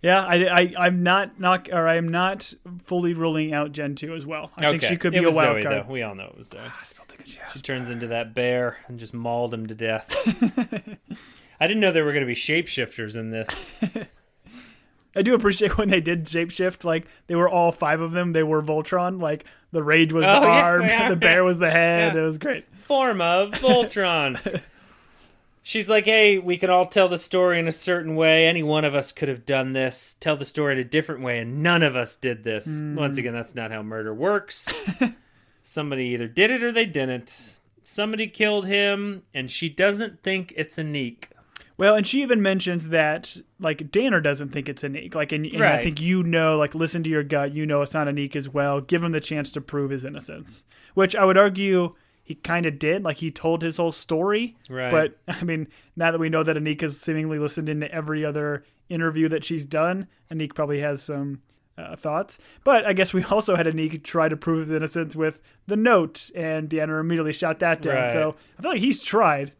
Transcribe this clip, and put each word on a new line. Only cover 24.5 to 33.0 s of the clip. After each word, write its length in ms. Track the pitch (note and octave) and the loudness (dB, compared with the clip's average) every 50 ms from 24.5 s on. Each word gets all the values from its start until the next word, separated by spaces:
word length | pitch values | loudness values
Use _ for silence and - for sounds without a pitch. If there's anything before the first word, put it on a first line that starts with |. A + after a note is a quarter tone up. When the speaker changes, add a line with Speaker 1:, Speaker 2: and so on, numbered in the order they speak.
| F3+ F3 - | -6 -6 -10
Speaker 1:
<laughs> 60 | - _ _ _ _ _ _ _ _ _ _ _ _ _ _ _ _ _ _ | -10 _ _ _ _ _ _ _ _ _ _ _ _ _ _ _ _ _ _
Speaker 2:
She's 280 | _ - - A3 G#3 F3+ | _ -6 -4 -4 0 2
like, 160 | G#3+ G#3+ - | 2 2 4
"Hey, 320 | G3+ A3 A3 G#3+ G#3 G3+ F#3+ | 6 6 8 8 8 6 4
we 180 | F3+ F3+ F3+ F3 | 2 0 -2 0
can 120 | F#3 F#3 | 4 4
all 160 | F#3 F3+ F3+ | 6 6 4
tell 220 | F3+ - G#3 F#3+ F3+ | 4 4 4 4 4
the 100 | F3+ E3 | 4 -2
story 420 | - - - F#3 F3+ F3+ F3 E3+ | -4 -2 2 4 4 4 4 2
in 80 | E3 E3 | 0 -2
a 40 | |
certain 440 | D#3+ - - - F3+ F3 E3 D#3+ D#3+ | -4 -4 -2 -2 0 0 0 -2 0
way. 320 | D#3 D#3+ D#3+ D#3+ D#3+ E3 D#3+ | 4 6 6 6 6 6 6
Any 160 | E3+ F3 D#3 | 4 2 0
one 220 | D3+ D3+ D#3 D3+ | 0 0 2 2
of 100 | D3 C#3 | 2 0
us 160 | C#3+ C#3 - | 0 -4 -4
could 180 | - - D#3+ C#3 | -6 -6 -4 -4
have 160 | C3+ A#2+ A#2 | -4 -6 -4
done 280 | - C#3 C3+ C3 C3 C3 | -2 -2 0 0 -2 -2
this. 420 | C3+ C3 C3 B2+ - - - - _ | -2 -2 -2 -4 -6 -14 -14 -16 _
Tell 160 | - D#3+ D3+ | -2 -2 -2
the 100 | C#3+ C#3 | -2 -4
story 280 | - - - D3+ C#3+ C3+ | -8 -4 -2 0 0 0
in 60 | C3 | -2
a 40 | B2+ | -2
different 380 | A#2+ - D3+ D3 - D#3 B2+ | 0 0 -2 -2 -2 -8 -8
way, 160 | C3 B2+ A#2+ A#2 | -6 -4 -4 -4
and 220 | A2+ A#2 B2 C#3+ | -4 -6 -6 0
none 220 | D3+ E3+ F3 E3+ E3 | 4 4 6 6 6
of 120 | D3 B2+ | 4 2
us 200 | B2+ A#2+ A#2 - | 0 -4 -4 -6
did 280 | - - C3 A#2+ A2+ G#2+ | -4 -4 -4 -4 -2 -4
this." 360 | A#2 A2 G#2+ G#2 D#3 D#3 D3+ | -6 -6 -4 -4 -6 -6 -6
Speaker 1:
Mm. 160 | D3+ D3+ D3 | -6 -6 -4
Speaker 2:
Once 220 | D3+ | -2